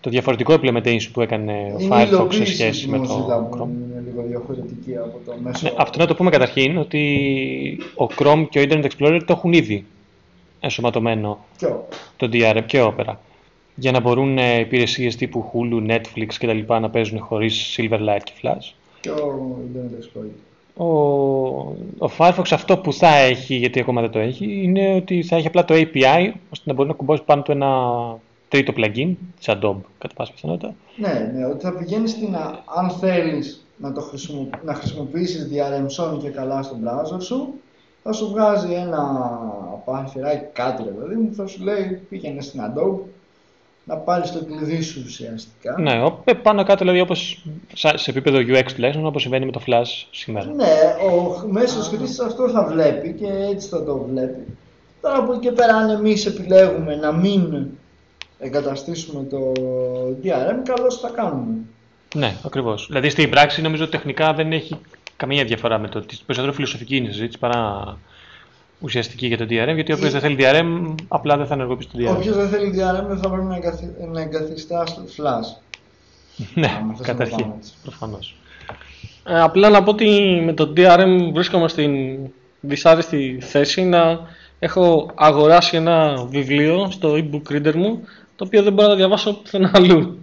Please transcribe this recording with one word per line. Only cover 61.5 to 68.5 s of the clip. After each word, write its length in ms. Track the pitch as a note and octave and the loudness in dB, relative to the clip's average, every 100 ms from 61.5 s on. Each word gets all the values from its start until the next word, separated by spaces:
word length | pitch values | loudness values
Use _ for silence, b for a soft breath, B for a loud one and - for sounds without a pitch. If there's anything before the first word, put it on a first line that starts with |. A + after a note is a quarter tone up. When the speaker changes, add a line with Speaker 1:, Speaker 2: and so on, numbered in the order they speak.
| A2+ - _ _ _ _ | -6 -8 _ _ _ _
Speaker 1:
Ναι, 220 | D3+ C3 F#2+ | -4 -2 -4
ακριβώς. 420 | - C3+ A#2+ G#2 - | -8 -4 -4 -4 -4
Δηλαδή, 220 | C#3+ C#3+ | -2 0
στην 220 | C#3 D3+ | 2 4
πράξη, 320 | C#3 D3 C#3+ | 6 4 2
νομίζω, 260 | D#3+ D#3 D#3+ | -2 -2 -4
τεχνικά 440 | D#3 D3 C#3 D#3 | -4 -6 0 0
δεν 200 | D3+ D#3+ | 2 0
έχει 240 | D#3+ D3 E3 - - - _ | -2 -6 -12 -14 -20 -20 _
καμία 280 | C3 C#3+ | -2 0
διαφορά 340 | B2+ A2+ A#2 A2 | 0 0 0 -2
με 100 | G#2+ | -2
το 100 | G#2+ | -8
ότι, 180 | G#2 - - | -10 -16 -8
περισσότερο 280 | B2+ C3+ | -4 -4
φιλοσοφική 420 | C#3 C3+ - A#2 C3+ | -4 -6 -8 -4 -2
είναι 120 | A#2+ | -2
η 40 | |
συζήτηση 260 | G2+ A#2 A#2 | -6 -8 -4
παρά 600 | A#2+ A#2+ A2 G2+ G2+ G2+ _ b b b b | -2 0 -2 -4 -10 -14 _ b b b b